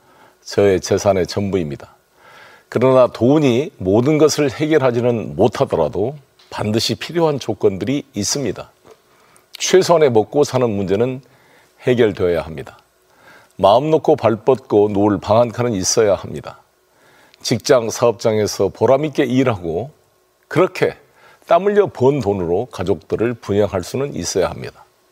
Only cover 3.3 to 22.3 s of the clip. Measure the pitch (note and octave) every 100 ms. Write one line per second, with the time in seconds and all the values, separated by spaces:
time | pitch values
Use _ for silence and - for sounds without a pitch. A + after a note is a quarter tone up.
3.3 | D#3 C#3 A#2 D#3+ - F#2 G#2+ B2+ D3+ D3+
4.3 | - C#3+ G#2+ D3+ D#3 C3 A#2+ B2 A#2 C2
5.3 | D2 G#2+ - - E2 D2+ F2 A#2 D3 _
6.3 | _ _ - G#2+ A2 - A2 - E3+ D#3+
7.3 | C#3+ - G#2+ G#2+ F#2+ G#2 C#3+ - G#2 G2+
8.3 | D3 A#2+ - - _ _ _ _ _ _
9.3 | _ _ - - F#3 F3+ E3+ C#3+ A2+ G2+
10.3 | C#3+ D3 B2+ B2 G2+ F#2 G2 B2 C3 -
11.3 | _ _ _ _ _ C3 A#2+ A2 F2 F2+
12.3 | E2 D2+ D2 - - _ _ _ _ -
13.3 | - _ - F#2+ A#2 D#3 D#3 - D3 A2
14.3 | A2+ - C3 - G#2 G#2 G2 G#2 F#2+ -
15.3 | A2 A#2+ G#2+ B2 G2 F2+ - G#2+ F2+ -
16.3 | B2 - - _ _ _ _ _ _ _
17.3 | _ - A#2 - C3 A2+ - A#2+ G#2+ A#2
18.3 | G#2+ G2+ - F#2+ - A2+ C3+ D3+ D#3 C3
19.3 | B2+ C3+ G2+ E2+ E2 C#3 - _ _ _
20.3 | _ _ D#3 F3+ - D3 - _ _ _
21.3 | _ - E3+ G3+ G3+ F3+ - B2+ D3 G2+